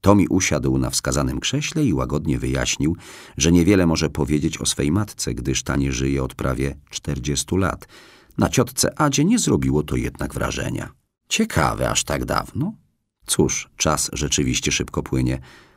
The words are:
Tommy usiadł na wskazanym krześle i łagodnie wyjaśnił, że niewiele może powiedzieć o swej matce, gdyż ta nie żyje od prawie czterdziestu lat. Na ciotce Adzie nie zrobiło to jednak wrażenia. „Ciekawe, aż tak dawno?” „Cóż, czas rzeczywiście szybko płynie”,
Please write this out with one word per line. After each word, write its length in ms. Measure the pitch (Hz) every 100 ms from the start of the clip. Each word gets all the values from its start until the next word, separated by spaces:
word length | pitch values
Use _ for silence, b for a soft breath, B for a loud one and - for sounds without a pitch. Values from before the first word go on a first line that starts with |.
| 95
Tommy 160 | 101 71
usiadł 480 | 95 - 76 64 65
na 120 | 64
wskazanym 500 | - 67 65 65 67
krześle 460 | - 139 151 160
i 80 | 139
łagodnie 460 | 67 64 73 78 64
wyjaśnił, 580 | 64 65 62 - 71 90 B B B -
że 140 | 87
niewiele 360 | 87 82 101 87
może 220 | 78 78
powiedzieć 520 | 73 69 73 78 -
o 40 |
swej 260 | - - 71
matce, 420 | 92 104 - -
gdyż 300 | 60 60 65
ta 120 | -
nie 160 | 67 67
żyje 320 | 64 67 67
od 120 | 65
prawie 400 | - 67 62 67 69 _
czterdziestu 680 | - - 65 67 73 - 90
lat. 300 | 92 - - B B B B -
Na 120 | -
ciotce 500 | - - - - -
Adzie 260 | 151 139
nie 140 | 165 233
zrobiło 440 | - 85 65 69
to 120 | 76
jednak 380 | 64 60 - -
wrażenia. 560 | - - - - - - _ _ _ _
„Ciekawe, 640 | - 220 - 67 53 62
aż 140 | 53
tak 220 | - 73
dawno?” 480 | 64 - - 98 180 - _ _ _ _
„Cóż, 440 | - - 76 - - -
czas 320 | 78 73 -
rzeczywiście 580 | - 71 - 65 64 -
szybko 320 | - 71 -
płynie”, 360 | 71 65 64 65 B B B